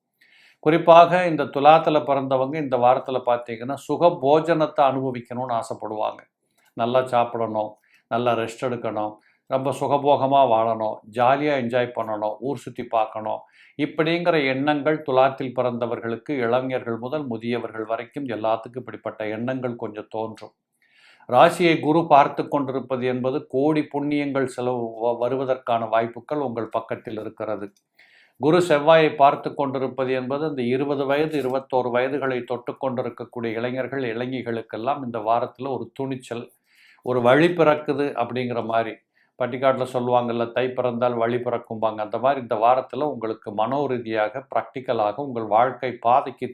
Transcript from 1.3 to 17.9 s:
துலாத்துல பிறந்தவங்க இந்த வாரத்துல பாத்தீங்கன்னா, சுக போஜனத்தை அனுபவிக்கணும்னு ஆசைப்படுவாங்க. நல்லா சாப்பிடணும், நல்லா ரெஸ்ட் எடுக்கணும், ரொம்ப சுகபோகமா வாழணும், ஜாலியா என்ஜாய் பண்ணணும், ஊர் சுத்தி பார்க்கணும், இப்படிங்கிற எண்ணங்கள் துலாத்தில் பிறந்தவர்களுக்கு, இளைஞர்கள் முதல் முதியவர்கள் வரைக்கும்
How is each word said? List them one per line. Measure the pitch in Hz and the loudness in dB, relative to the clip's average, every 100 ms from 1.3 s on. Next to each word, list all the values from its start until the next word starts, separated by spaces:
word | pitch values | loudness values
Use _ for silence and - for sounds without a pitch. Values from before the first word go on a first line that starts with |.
| 151 | 0
துலாத்துல | 131 139 143 160 160 151 | -2 4 8 8 6 2
பிறந்தவங்க | 135 139 135 131 135 156 | 2 -2 0 0 0 -4
இந்த | 139 123 | -2 2
வாரத்துல | 120 131 - 127 123 | 4 4 0 -4 0
பாத்தீங்கன்னா, | 120 - 113 120 | -2 -2 -10 -8
சுக | 143 - 143 170 165 | -8 -6 2 2 2
போஜனத்தை | 131 156 160 160 151 - | 2 2 4 0 0 2
அனுபவிக்கணும்னு | 139 131 135 120 117 120 127 117 | 2 2 -4 -6 -8 -8 -4 -4
ஆசைப்படுவாங்க. | 110 113 107 107 107 - - _ _ _ _ | -6 -8 -8 -6 -6 -8 -18 _ _ _ _
நல்லா | - 117 127 127 | -4 0 2 2
சாப்பிடணும், | 123 117 117 113 107 107 - _ _ - | 2 0 -2 -4 -4 -6 -8 _ _ -6
நல்லா | 120 123 | -2 0
ரெஸ்ட் | 113 113 - | 0 -2 -4
எடுக்கணும், | 131 120 117 107 107 107 _ _ - | -6 -4 -6 -4 -6 -8 _ _ -6
ரொம்ப | 135 135 | -4 -2
சுகபோகமா | 127 135 143 139 139 135 139 131 | -4 0 0 2 2 4 4 4
வாழணும், | 113 113 110 107 110 107 | 4 2 -2 -4 -8 -8
ஜாலியா | 107 123 139 151 | 0 2 2 2
என்ஜாய் | 143 117 123 120 | 0 0 0 -2
பண்ணணும், | 113 110 107 107 104 | -4 -6 -4 -4 -6
ஊர் | 120 139 | -6 -8
சுத்தி | - 120 | -10 -12
பார்க்கணும், | 120 117 110 110 107 107 - _ - - | -2 0 0 -4 -6 -8 -10 _ -14 -6
இப்படிங்கிற | 147 - 156 170 175 160 135 | -4 0 0 0 2 2 2
எண்ணங்கள் | 131 143 151 139 156 | 0 0 0 0 -2
துலாத்தில் | 156 127 135 135 131 | 0 2 2 2 -6
பிறந்தவர்களுக்கு, | 123 123 120 117 113 110 117 - | -2 -2 -2 -4 -4 -6 -6 -6
இளைஞர்கள் | 143 117 123 131 127 117 113 | -2 0 0 0 -4 -4 -6
முதல் | 120 151 139 | -6 -6 -6
முதியவர்கள் | 113 117 120 113 110 | -6 -4 -4 -4 -8
வரைக்கும் | 110 | -6